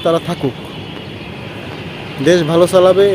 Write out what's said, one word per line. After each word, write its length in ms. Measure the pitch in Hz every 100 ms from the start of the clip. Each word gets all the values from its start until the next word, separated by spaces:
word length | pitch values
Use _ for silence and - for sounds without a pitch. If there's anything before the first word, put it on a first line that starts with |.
| 175
তারা 140 | 165 165
থাকুক, 280 | 170 135 - - - - - - - - - - - - - - - - - 147
দেশ 120 | 180 156
ভালো 140 | 170 175
চালাবে, 320 | 185 185 185 202